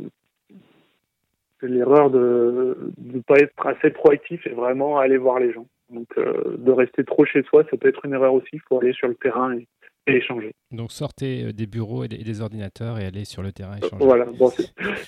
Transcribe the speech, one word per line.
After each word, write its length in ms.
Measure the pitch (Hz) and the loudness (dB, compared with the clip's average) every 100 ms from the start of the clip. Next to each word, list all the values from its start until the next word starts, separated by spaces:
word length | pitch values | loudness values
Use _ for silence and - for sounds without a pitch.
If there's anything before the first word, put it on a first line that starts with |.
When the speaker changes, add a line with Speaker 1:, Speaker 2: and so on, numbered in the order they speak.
| - - _ _ _ 196 _ _ _ _ _ _ _ _ _ _ | -16 -18 _ _ _ -20 _ _ _ _ _ _ _ _ _ _
Speaker 1:
c'est 80 | 127 | -2
l'erreur 420 | 127 123 147 143 | 0 6 6 6
de, 840 | 131 123 120 120 123 127 - 135 - | 6 4 4 2 2 -2 -4 -8 -12
de 220 | 120 127 | -10 -6
pas 180 | - 139 | 4 4
être 300 | 143 - 143 | 4 0 -6
assez 220 | 131 156 | 0 -2
proactif 580 | 151 160 147 - 170 147 | 4 4 4 0 -10 -8
et 40 | |
vraiment 460 | 117 123 131 139 147 | -4 -4 -2 -2 0
aller 200 | 135 131 | 2 2
voir 220 | 127 127 | 2 2
les 120 | 123 | 0
gens. 160 | 113 120 _ _ | -4 -12 _ _
Donc, 160 | 117 117 - | -16 -10 -4
euh, 380 | - - - - | -2 -2 -6 -2
de 140 | 123 | 2
rester 320 | 127 123 - | 2 2 0
trop 220 | 131 - 147 | -2 2 2
chez 180 | 147 | 2
soi, 200 | 131 151 156 | 2 4 4
ça 80 | 131 | 0
peut 120 | 135 | 0
être 160 | 131 147 | 0 -2
une 80 | |
erreur 200 | 135 131 | 0 2
aussi. 140 | 131 127 | 2 -2
Il 80 | 156 | -10
faut 180 | - 131 | -4 0
aller 140 | 120 | 0
sur 140 | 127 127 | 0 -4
le 80 | 117 | -2
terrain 420 | 135 117 127 120 | -4 -2 -4 -4
et, 100 | 120 _ _ _ - | -10 _ _ _ -2
et 100 | 127 | 0
échanger. 340 | - 123 107 - _ | -2 -6 -10 -14 _
Speaker 2:
Donc, 200 | 117 117 | -12 -12
sortez, 540 | - 143 - 135 127 117 | -8 -10 -8 -8 -6 -8
euh, 60 | |
des 140 | 107 110 | -8 -8
bureaux 400 | 110 107 123 123 | -6 -8 -6 -8
et 20 | |
des, 80 | 110 | -10
et 80 | |
des 180 | 110 107 | -10 -8
ordinateurs 560 | 110 107 98 - 117 117 | -8 -10 -12 -10 -8 -8
et 60 | 95 | -8
allez 200 | 95 104 | -8 -12
sur 160 | - | -10
le 100 | 95 | -12
terrain 220 | - 95 | -10 -14
Speaker 1:
Euh, 120 | 101 - | -8 -8
Speaker 2:
échanger. 200 | 98 135 | 0 4
Speaker 1:
voilà. 200 | 123 120 | 4 2
Bon, 220 | 120 127 | 2 2
c'est, 240 | - - - 202 - | 2 -8 -8 -8 -8